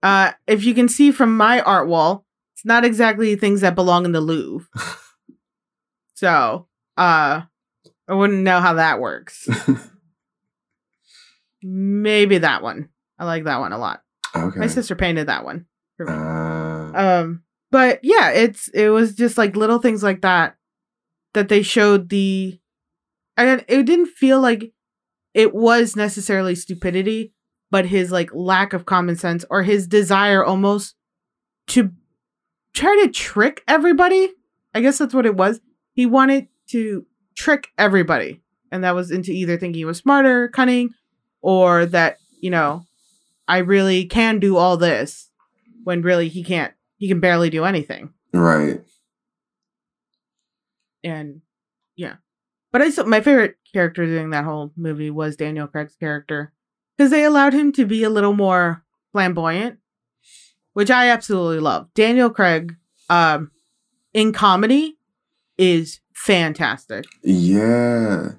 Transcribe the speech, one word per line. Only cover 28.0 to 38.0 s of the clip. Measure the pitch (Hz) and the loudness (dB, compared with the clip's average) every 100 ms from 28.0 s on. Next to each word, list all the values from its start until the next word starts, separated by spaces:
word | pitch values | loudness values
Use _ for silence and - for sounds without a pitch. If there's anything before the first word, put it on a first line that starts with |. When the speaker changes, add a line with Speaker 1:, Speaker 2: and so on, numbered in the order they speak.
| 180 | 0
Speaker 1:
like, | 180 170 | -2 -4
lack | 135 180 185 196 | -6 0 0 0
of | 190 175 | -4 -2
common | 185 175 170 | -2 0 -4
sense | 175 170 - | -4 -6 -4
or | 190 | -2
his | 190 208 175 | 0 0 2
desire | 208 185 196 202 196 | 0 2 2 2 2
almost | - 190 196 202 202 _ _ _ _ _ _ _ - | 2 0 0 0 -4 _ _ _ _ _ _ _ -2
to | 247 196 175 _ _ _ _ _ _ _ | 0 0 -4 _ _ _ _ _ _ _
try | - 330 415 381 | -4 2 4 4
to | |
trick | - - - 226 - - | 0 -8 0 0 -2 -2
everybody. | 311 320 285 359 381 381 - _ _ _ | 2 2 4 4 2 0 -4 _ _ _
I | 220 | 0
guess | 247 277 | 0 0
that's | 277 | -2
what | 262 233 | 0 0
it | 196 | 2
was. | 190 226 _ _ _ | 0 -2 _ _ _
He | - 247 | -2 2
wanted | 262 262 277 269 _ _ | 4 4 2 -2 _ _
to | 240 220 196 - _ _ - | -6 -4 -8 -12 _ _ -8
trick | - 285 - - | -2 -2 -2 -2
everybody. | 208 190 | 2 2